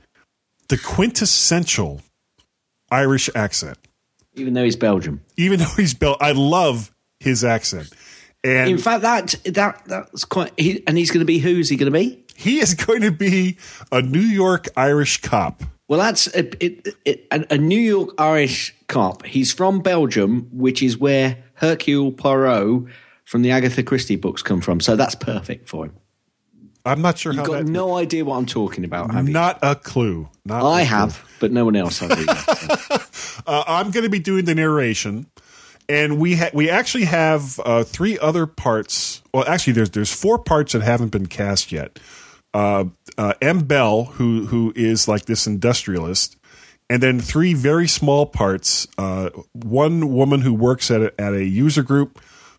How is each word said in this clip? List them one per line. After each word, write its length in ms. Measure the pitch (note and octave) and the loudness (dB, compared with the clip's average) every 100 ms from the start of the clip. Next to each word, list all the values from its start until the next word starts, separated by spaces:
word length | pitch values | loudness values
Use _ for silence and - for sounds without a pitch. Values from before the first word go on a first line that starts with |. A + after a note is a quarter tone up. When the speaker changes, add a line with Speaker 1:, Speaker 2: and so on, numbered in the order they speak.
| _ _ _ _ _ _ - | _ _ _ _ _ _ -4
Speaker 1:
the 80 | C3 | -4
quintessential 1200 | - - A3 - G3+ - - E3+ E3+ - E2 C#2+ - _ _ _ _ _ _ _ _ | -2 0 0 0 0 0 2 0 0 -2 -4 -6 -16 _ _ _ _ _ _ _ _
Irish 400 | B2+ C3+ C3+ - A#2 | 0 2 2 0 -2
accent. 420 | G#2 - D2 B1 _ _ _ _ _ - | -4 -4 -8 -14 _ _ _ _ _ -10
Speaker 2:
Even 180 | C3 | -4
though 100 | B2 | 0
he's 140 | A#2+ A#2 | 0 2
Belgian. 420 | A2 F#2+ E2 C#2+ - - | 0 0 -2 -8 -10 -2
Speaker 1:
Even 240 | F3+ F#3+ | 0 2
though 140 | E3 - | 0 0
he's 180 | F3+ | 0
Bel-, 240 | B2 D3 C#3 | 0 0 2
I 100 | D3 | 2
love 600 | C3+ C#3+ F3 D#3+ A#2 G2+ _ _ _ | 2 2 4 2 0 -6 _ _ _
his 240 | C3+ A#2+ | -2 0
accent. 460 | A#2+ A2+ - F2 D2+ - - - - _ | 2 0 -2 -8 -12 -18 -20 -20 -20 _
And 260 | C3 C3 C3 | 0 2 2
Speaker 2:
In 80 | F3+ | 0
fact, 240 | A3+ A3+ | 0 0
that, 340 | A#3 A#3 F3+ - F#3+ | 2 0 0 -6 -4
that, 280 | F#3 G3+ - - | -2 -2 -4 -10
that's 380 | F#3 - - | -10 -10 -10
quite, 300 | - F#3 E3 - | -6 -4 -4 -2
he, 240 | E3 G3 - | -2 0 0
and 100 | D#3+ | 0
he's 140 | E3 | 2
gonna 140 | E3+ E3 | 0 2
be, 140 | D#3+ | 2
who's 280 | E3 F3 D#3 | 2 0 0
he 80 | C3+ | 0
gonna 160 | C#3 | 2
be? 320 | D#3 A#3+ - - - | 2 0 -4 -16 -6
Speaker 1:
He 220 | G3+ D4 | -2 2
is 140 | B3 | 2
going 280 | F3 - A3+ | 0 0 2
to 100 | G#3+ | 2
be 460 | D#3 G3 F#3+ F#3 F3+ - - - | 0 0 2 0 -4 -14 -20 -2
a 80 | B2+ | -2
New 180 | B2+ D3+ | 0 2
York 480 | A3+ G3 F#3 F3+ - - | 2 2 2 2 -2 0
Irish 460 | C3+ D3 C#3 - | 2 2 0 -2
cop. 420 | - A2 E2 - - - - | 0 0 0 -6 -14 -14 -2
Speaker 2:
Well, 120 | D3+ | 0
that's 280 | A3 G3 - F3 | 2 0 0 -2
a, 280 | - - F3 | -4 -4 -6
it, 220 | F3 G3+ - C#3 | -6 -12 -6 -4
it, 220 | - - | -4 -4
a, 140 | D3+ D3+ | -4 -2
a 40 | D3 | 0
New 220 | D#3 G#3 | 2 2
York 300 | A3+ G3 - - | 2 2 -2 0
Irish 560 | D#3 D#3 C3+ - - - - | 2 2 0 -2 -8 -12 -6
cop. 380 | C3 F#2+ - - | 0 0 -2 -4
He's 280 | C3+ B2+ | -2 -2
from 260 | - F#3 F#3+ | 0 0 2
Belgium, 720 | F#3+ F3 C3+ G#2+ G2 A#2+ A#2+ | 2 2 2 2 2 0 -4
which 320 | B2 C3 B2+ | -2 0 2
is 140 | C3 A#2 | 0 0
where 400 | C#3 C3+ C3 B2 - | 2 2 2 -2 -12
Hercule 580 | - D#3+ D#3+ - C#3+ C#3 | -2 0 0 0 0 0
Poirot 760 | C3+ C#3 C3+ C3 A2+ G2+ B2 A#2+ - - _ | 0 0 2 4 2 2 0 -2 -14 -20 _
from 180 | - A#2+ | -4 0
the 100 | B2 | 2
Agatha 320 | C3 B2+ B2 | 2 2 0
Christie 340 | A#2 C3 - F#2+ | -2 -2 0 -2
books 240 | F#2+ - | -2 -6
come 180 | - F#2 | -2 -2
from. 200 | E2+ F2 | 0 0
So 140 | G2+ A2+ | 2 2
that's 180 | - - | 0 -2
perfect 540 | - G#2 F2+ - - | -6 -8 -8 -14 -12
for 160 | D#2+ D#2+ | -12 -12
him. 80 | F2 _ _ _ _ _ _ - _ B2 | -16 _ _ _ _ _ _ -20 _ -4
Speaker 1:
I'm 160 | C#3+ | 0
not 160 | F3 E3 | 0 0
sure 140 | E3 | -4
Speaker 2:
You've 80 | C#3 D3 | -4 -4
Speaker 1:
how 0 | |
Speaker 2:
got 120 | D3 D#3 | -4 -2
Speaker 1:
that 60 | |
Speaker 2:
no 240 | F3 F#3 F3+ | -2 -2 -2
idea 280 | E3+ E3 C#3+ | -2 -2 -2
what 100 | B2+ | -4
I'm 80 | A#2+ | -4
talking 380 | A#2+ G2 - | -4 -4 -6
about, 280 | F2 F2 F2 | -8 -6 -4
have 140 | A#2+ C3+ | -2 0
you? 60 | |
Speaker 1:
Not 260 | D#3+ F3 F3 | 2 0 0
a 140 | C#3+ C#3+ | -2 -2
clue. 520 | - C3 A2+ E2 D2+ - | -2 -2 0 -2 -8 -14
Not 180 | G2+ A#2 | -8 -2
Speaker 2:
I 180 | C3+ F3 | 2 2
Speaker 1:
a 40 | C#3+ | 2
clue. 40 | |
Speaker 2:
have, 400 | G#2+ G#2 - - - | 2 0 -4 -16 -4
but 120 | A2 | -2
no 100 | A#2+ A2+ | 2 2
one 100 | G#2 | 2
else 220 | F2 - | 0 -4
has 120 | F2 | -2
either, 240 | - D#2+ - | -2 0 -2
so. 600 | - D4 C4 D4+ - C#4+ | 0 -2 -2 -4 -2 -4
Speaker 1:
<laughs> 60 | - - - - - | -4 -12 -14 -12 -4
Uh, 160 | D3 D#3 | -4 0
I'm 240 | E3+ G3 | -2 -2
gonna 180 | A#3 A3+ | -2 -2
be 80 | G3+ | -2
doing 260 | F3+ F#3+ E3+ | 0 0 0
the 100 | D#3+ | 0
narration, 720 | D#3 D3+ A#2+ G#2+ G#2+ G#2+ D#3 _ _ - - - - | 2 0 0 -2 -6 -8 -12 _ _ -20 -20 -16 -2
and 320 | D3 D3+ D3 | 0 0 2
we 160 | F3 E3+ | 2 2
ha-, 140 | E3+ | 0
we 140 | D3 D#3 | 0 2
actually 360 | F#3+ B3+ B3+ F3 | 2 0 -2 0
have, 540 | E3 D#3+ D#3 C#3 - | 2 2 2 -2 -6
uh, 200 | A#2+ A#2 | 0 0
three 340 | A2+ - G3 G#3+ | 0 -2 -2 0
other 300 | D3+ E3+ D#3 | 0 0 -2
parts. 760 | - B2+ A2 G2+ - - - _ | -2 -2 -2 -2 -6 -8 -10 _
Well, 120 | C3 C3 | -2 0
actually, 260 | F3 - | 0 2
there's, 180 | A#2 G#2 | 2 0
there's 200 | G#2+ G#2 | 0 -4
four 280 | - G3+ A3+ | -2 0 0
parts 340 | - D#3 D3 | 2 0 2
that 80 | A#2 | 0
haven't 280 | A2 A#2+ A2+ | 2 0 0
been 180 | G2+ F#2+ | -2 -4
cast 440 | - G2+ G2 - | -4 -2 -2 -4
yet. 280 | D#2+ C#2+ - - - - - _ G#2 | -8 -10 -14 -20 -20 -20 -20 _ -2
Uh, 300 | G#2 G2+ F#2 - - - | 0 0 -2 -6 -14 -6
uh, 140 | G#2 - | -4 0
M. 180 | C#3 F3 | 0 0
Bell, 460 | C#3 C#3+ A#2 G#2+ B2 | 2 2 4 2 0
who, 400 | - A#2+ A2+ G#2 | -2 0 0 0
who 280 | A#2 A2+ A#2+ | 0 -2 0
is, 320 | A2+ A2+ - | 0 0 0
like, 180 | G#2 - | -2 -2
this 200 | A2 A2 | -4 -2
industrialist, 920 | G#2 A#2 B2 - F2+ E2 F#2+ - - _ - - _ _ | 0 0 0 -2 -4 -2 -4 -4 -8 _ -20 -20 _ _
and 140 | A#2+ | 0
then 160 | C3 B2 | 2 0
three 340 | - D#3 F3+ | 0 2 2
very 340 | D3+ C3+ E3 E3+ | 2 2 2 2
small 380 | - C#3+ C#3+ D3 | 0 2 2 2
parts. 600 | - G2+ F#2+ - - - - | 0 0 0 -2 -4 -6 -6
Uh, 320 | F#2+ F#2 F#2 - - | -6 -4 -6 -8 -18
one 600 | A#2+ A2+ B2+ D#3 E3 D3+ | -14 -2 2 2 2 0
woman 300 | B2+ C3+ C#3 | 2 4 4
who 120 | B2+ | 2
works 360 | A2 B2 B2+ - | 2 2 2 0
at 120 | A2+ | 0
a, 200 | A2 - | 0 -2
at 120 | G2+ | -4
a 120 | G2 F#2+ | -2 0
user 380 | G2 D3+ D3 | 2 2 2
group, 360 | B2+ C#3 C#3+ - - - - | 2 2 0 -4 -20 -20 -20